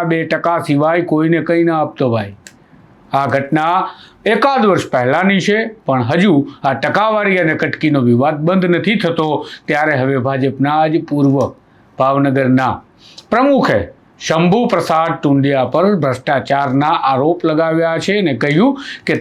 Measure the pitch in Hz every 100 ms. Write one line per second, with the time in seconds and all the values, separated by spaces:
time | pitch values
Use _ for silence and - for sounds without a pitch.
0 | 170 165 160 160 170 170 147 143 156 170
1 | - 151 160 165 156 170 170 160 151 -
2 | 131 113 101 98 - - _ - - -
3 | - 139 139 135 - 156 160 185 - -
4 | - - 196 220 277 262 214 175 - 131
5 | 123 147 196 196 180 214 226 - - 131
6 | 117 170 202 147 135 - 139 135 147 190
7 | 220 214 202 185 160 156 151 - 156 143
8 | 120 120 143 147 160 190 180 170 165 220
9 | 170 165 156 147 - - - 151 156 139
10 | 131 135 123 135 131 127 139 151 160 160
11 | 165 147 139 135 113 - _ _ _ -
12 | 131 139 139 131 131 131 127 98 - _
13 | - - - 220 269 269 - 113 - -
14 | _ - - 160 175 214 240 175 165 160
15 | 165 156 147 139 139 139 123 151 190 202
16 | 139 120 - 139 123 139 139 135 151 165
17 | 131 135 151 175 160 156 165 160 165 165
18 | 160 202 175 131 143 151 254 277 - -
19 | - 131